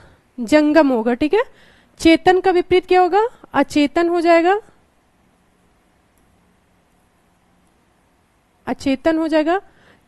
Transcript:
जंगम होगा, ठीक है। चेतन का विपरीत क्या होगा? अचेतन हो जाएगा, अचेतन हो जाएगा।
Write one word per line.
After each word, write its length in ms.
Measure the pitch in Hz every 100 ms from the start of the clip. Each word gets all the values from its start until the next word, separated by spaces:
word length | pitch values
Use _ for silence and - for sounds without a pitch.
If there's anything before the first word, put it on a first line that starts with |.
| - _ _ -
जंगम 500 | 220 302 302 302 285
होगा, 240 | 240 226
ठीक 200 | 240 302
है। 100 | 415 523 _ _ _ _ -
चेतन 400 | 330 320 359 370
का 120 | 370
विपरीत 340 | 359 349 359 -
क्या 160 | 370
होगा? 260 | 359 381 453 - -
अचेतन 560 | 269 285 302 294 339 339
हो 120 | 349
जाएगा, 400 | 330 339 330 415 - _ _ _ _ _ _ _ _ _ _ _ _ _ _ _ _ _ _ _ _ _ _ _ _ _ _ _ _ _ _ _ _ _ _ _ _ _ _ _ -
अचेतन 520 | 262 285 269 330 320
हो 100 | 320
जाएगा। 340 | 311 311 381 - _ _ _